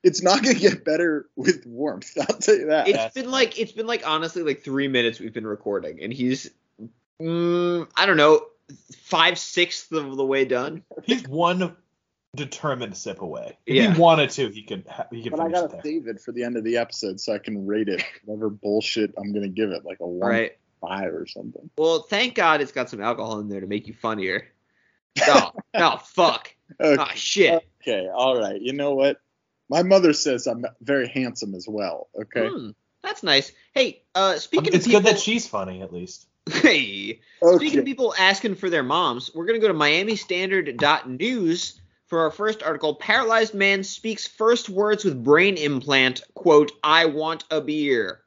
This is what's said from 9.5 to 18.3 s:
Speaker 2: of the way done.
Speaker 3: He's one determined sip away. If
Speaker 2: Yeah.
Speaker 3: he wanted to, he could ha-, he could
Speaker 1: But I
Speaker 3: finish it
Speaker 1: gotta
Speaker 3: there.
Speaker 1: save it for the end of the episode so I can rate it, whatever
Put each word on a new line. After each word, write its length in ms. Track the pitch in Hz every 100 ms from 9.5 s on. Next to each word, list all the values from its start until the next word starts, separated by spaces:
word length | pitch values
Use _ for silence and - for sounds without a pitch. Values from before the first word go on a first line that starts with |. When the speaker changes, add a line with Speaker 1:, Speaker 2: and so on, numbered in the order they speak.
| - 175 - -
Speaker 2:
of 240 | 160 139 135
the 80 | 135
way 180 | 135
done. 380 | 135 123 139 160 _ -
Speaker 3:
He's 220 | - 247 233
one 480 | 147 170 180 180 - _ _ _ _ _
determined 600 | 113 139 - 151 127 120 98
sip 240 | 110 92
away. 380 | 82 65 57 - -
If 80 | -
Speaker 2:
Yeah. 160 | 226
Speaker 3:
he 80 | 165
wanted 300 | 170 160 139
to, 180 | - 120
he 140 | 104
could 240 | 107 98 -
ha-, 180 | - 117
he 100 | 117
could 100 | 113
Speaker 1:
But 80 | 156
I 40 |
Speaker 3:
finish 140 | 165 180
it 20 |
Speaker 1:
gotta 120 | 160
Speaker 3:
there. 80 | 139
Speaker 1:
save 240 | 151 160 117
it 120 | 104
for 120 | -
the 120 | 120
end 120 | 120 120
of 80 |
the 140 | 110 120
episode 420 | 117 - 104 95
so 140 | -
I 40 | 104
can 280 | - 104 98
rate 220 | 107 104
it, 140 | 92 - -
whatever 240 | 107